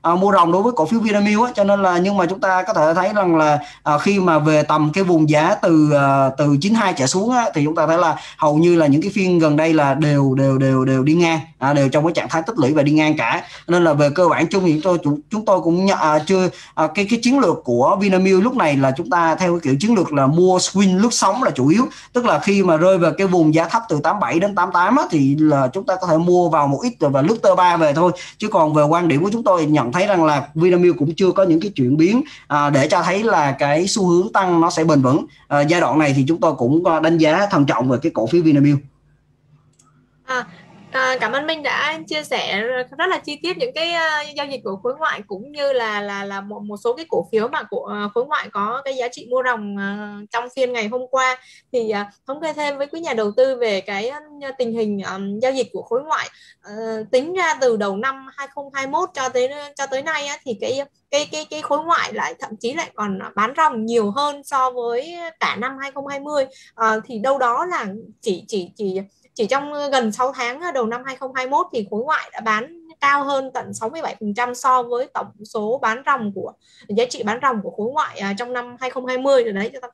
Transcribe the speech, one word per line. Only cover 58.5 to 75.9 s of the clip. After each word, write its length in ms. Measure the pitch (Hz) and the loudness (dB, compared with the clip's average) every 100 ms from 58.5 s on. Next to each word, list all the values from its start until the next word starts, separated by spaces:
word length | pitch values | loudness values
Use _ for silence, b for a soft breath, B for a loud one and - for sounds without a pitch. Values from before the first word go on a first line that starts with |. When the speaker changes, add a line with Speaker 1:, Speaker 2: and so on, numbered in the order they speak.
| - | -14
Speaker 2:
không 180 | 277 | -12
hai 140 | 269 269 | -10 -4
mốt 220 | 311 370 | -4 -4
cho 160 | 285 262 | -6 -4
tới, 200 | 254 254 294 285 285 | -2 -4 -6 -14 -10
cho 100 | 269 | -6
tới 160 | 262 | -6
nay 260 | 311 311 285 | -6 -6 -8
á, 100 | 302 269 | -10 -10
thì 120 | 202 | -8
cái, 200 | 214 262 277 _ _ | -6 -6 -8 _ _
cái, 180 | 285 294 | -4 -4
cái, 140 | 302 302 | -10 -10
cái 120 | 302 | -12
khối 220 | 302 294 | -4 -4
ngoại 300 | 330 339 - | -2 -2 -2
lại 200 | 214 - - | -6 -8 -8
thậm 100 | - 214 | -16 -10
chí 140 | 233 | -8
lại 180 | 311 330 - | -8 -10 -8
còn 240 | 208 190 - - | -8 -8 -10 -4
bán 180 | 220 285 | -4 0
ròng 280 | 311 240 220 | 0 0 -2
nhiều 260 | 233 202 | 0 0
hơn 320 | 202 294 285 | -2 -4 -6
so 260 | - 277 262 | -6 -2 -2
với 460 | 247 233 233 311 349 339 - | -2 -4 -6 -6 -12 -14 -6
cả 160 | 175 185 | -6 -4
năm 220 | 254 269 | -8 -10
hai 100 | 277 | -12
không 160 | 269 277 | -12 -10
hai 120 | 277 | -12
mươi. 260 | 285 294 262 b b | -6 -4 -4 b b
Ờ, 280 | - 220 220 220 | -4 -2 -2 -6
thì 140 | 226 | -6
đâu 180 | 247 277 | -2 0
đó 280 | 247 247 359 | 0 0 -4
là 200 | 339 214 208 208 _ | -6 -8 -12 -18 _
chỉ, 220 | - 180 - | -6 -6 -6
chỉ, 220 | 208 180 - | -8 -8 -8
chỉ, 240 | 202 190 196 _ _ | -6 -6 -10 _ _
chỉ 120 | - 202 | -6 -2
trong 280 | 269 294 294 285 | -2 -4 -8 -2
gần 200 | 269 220 | 0 -2
sáu 220 | 208 254 262 | -2 -4 -4
tháng, 260 | 240 269 | -8 -6
à, 100 | 349 | -8
đầu 140 | 269 226 | -4 -6
năm 160 | 240 262 | -6 -10
hai 100 | 254 | -12
không 180 | 262 262 | -10 -8
hai 120 | 254 | -2
mốt 180 | 285 370 | -2 -2
thì 140 | 254 202 | -6 -6
khối 120 | 208 | -8
ngoại 260 | 269 302 - | -4 -4 -6
đã 60 | - | -8
bán 480 | 220 214 269 - - - | -4 -4 -6 -16 -20 -4
cao 220 | 285 285 | -2 -2
hơn 280 | 277 277 262 | -2 -4 -4
tận 200 | 254 196 | -10 -10
sáu 160 | 202 220 | -10 -10
mươi 120 | 330 | -8
bảy 140 | 285 - | -10 -8
phần 140 | 208 | -8
trăm 220 | 202 247 247 | -4 -6 -2
so 280 | 269 254 | 0 0
với 240 | 240 240 277 | 0 -6 -6
tổng 140 | - 202 _ 214 | -8 -12 _ -10
số 260 | 220 214 262 | -8 -4 -2
bán 220 | 226 | -4